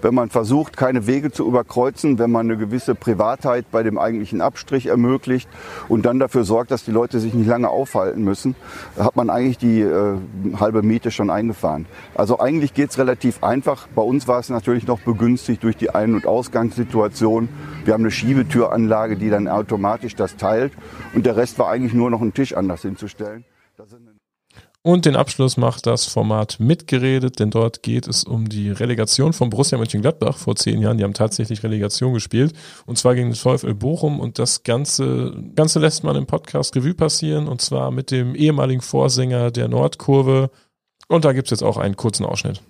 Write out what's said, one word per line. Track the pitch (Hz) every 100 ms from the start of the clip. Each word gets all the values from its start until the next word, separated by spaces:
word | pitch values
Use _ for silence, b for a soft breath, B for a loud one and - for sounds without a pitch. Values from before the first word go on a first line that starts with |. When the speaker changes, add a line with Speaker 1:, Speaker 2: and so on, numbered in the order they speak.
Speaker 1:
Wenn | 110
man | 127 117
versucht, | 127 107 139 156 -
keine | 131 127 104
Wege | 135 147
zu | - 87
überkreuzen, | 123 113 - 127 - 156 127
wenn | 117
man | 120 113
eine | 110
gewisse | 107 123 -
Privatheit | 117 - 104 107 131 143 123 117
bei | 117
dem | 113 101
eigentlichen | 98 117 104 101
Abstrich | 101 - - 139 120
ermöglicht | 120 120 131 - 127 - B B B B
und | 117 120
dann | 123
dafür | 131 139
sorgt, | 101 113 120
dass | 127
die | -
Leute | 110 120 123
sich | 110
nicht | 117 110
lange | 120 117
aufhalten | 85 135 113 95 -
müssen, | 101 101 131 127 B B B -
hat | 104 -
man | 117
eigentlich | 107 127 123
die, | 120 113
äh, | 104 82 101 98 95 98 95 95
halbe | 104 110
Miete | 104 113 113
schon | - 104
eingefahren. | 87 113 107 85 76 85 B B
Also | - 101 120
eigentlich | 123 160 143
geht's | - 143 -
relativ | 131 123 123 110
einfach. | 95 123 139 139 -
Bei | -
uns | 110 135 127
war | 123
es | 120
natürlich | 120 110 120 117
noch | 120
begünstigt | - 110 117 120 - 113
durch | 113 113
die | -
Ein- | - 107
und | 110 -
Ausgangssituation. | 110 120 120 113 110 117 110 107 - 110 113 117 B B B
Wir | -
haben | 110
eine | 113
Schiebetüranlage, | - 110 135 123 120 113 110 110 110 110 104
die | 107
dann | 104 98
automatisch | 95 104 107 101 113 120 -
das | 98 -
teilt | 98 110 139 - B B B
und | - 123
der | 110
Rest | 123 -
war | 107
eigentlich | 113 127
nur | 120 120
noch | 117
einen | 113
Tisch | 98 135
anders | - 95 85
hinzustellen. | 101 98 104 - 104 110 123 _ _ _ 104 120 117 107 _ _ _ b b b 165
Speaker 2:
Und | 180 165
den | 135
Abschluss | 143 - 131 123
macht | 123 120 117
das | 117
Format | - - 107 107 107 -
Mitgeredet, | 113 170 - 131 127 131 127 -
denn | 107
dort | 117 117 -
geht | - 117 123
es | -
um | - 117 113
die | 104 101
Relegation | 98 120 117 110 - 147
von | 165 123
Borussia | 107 139 131
Mönchengladbach | 113 107 113 165 - 139
vor | - 104
zehn | - 110
Jahren. | 110 113
Die |
haben | 101
tatsächlich | 101 110 - 120 107
Relegation | 113 110 101 - 127
gespielt, | 120 - 110 147 156 B B
und | - 120
zwar | 127
gegen | 123 123
den |
V | 117 -
F | 127
L | 123
Bochum. | 104 123 165 151 147
Und | 120 -
das | 123 -
Ganze, | - 120 143 - 131 127 127 - - -
Ganze | 160 160
lässt | 156 151
man | 151 143
im | 135
Podcast | - - 147 135 -
Revue | 131
passieren, | 175 156 - 156 151 151
und | 135
zwar | - 135 131
mit | 127 135
dem | 131 123
ehemaligen | 127 151 147 127 127
Vorsänger | - 135 135 127 127 123 120
der | 117 117
Nordkurve. | 120 139 - - 139 131 135 131 b b b _ _ _
Und | 165
da | 151
gibt's | 131 131
jetzt | 110
auch | 107 104
einen | 101 95
kurzen | 117 104 101
Ausschnitt. | 110 - 98 -